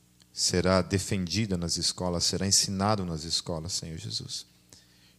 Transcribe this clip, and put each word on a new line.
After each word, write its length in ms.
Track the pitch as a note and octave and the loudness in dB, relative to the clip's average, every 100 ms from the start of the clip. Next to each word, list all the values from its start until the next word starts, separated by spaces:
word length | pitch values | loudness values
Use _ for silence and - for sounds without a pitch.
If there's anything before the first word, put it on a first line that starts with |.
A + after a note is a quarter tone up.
| _ _ _ | _ _ _
será 500 | - - F#2 F2+ F#2 | -4 0 4 6 6
defendida 760 | F2 G2 - G2+ F2 F2+ A2 F2+ | 4 0 0 -2 -2 -2 0 -2
nas 200 | E2+ F2 | -2 -2
escolas, 480 | E2 - F2+ E2+ | -2 -2 -2 0
será 220 | - F2 G2 | 0 0 2
ensinado 580 | F#2+ - F#2+ G2+ G#2+ | 4 4 2 2 2
nas 180 | F2+ D#2+ | 0 -6
escolas, 500 | E2 - - D#2+ E2 | -4 -4 -4 -6 -6
Senhor 240 | - E2+ D#2+ | -6 -6 -10
Jesus. 480 | A2 A2 - - - _ _ - _ _ _ | -8 -8 -8 -10 -12 _ _ -20 _ _ _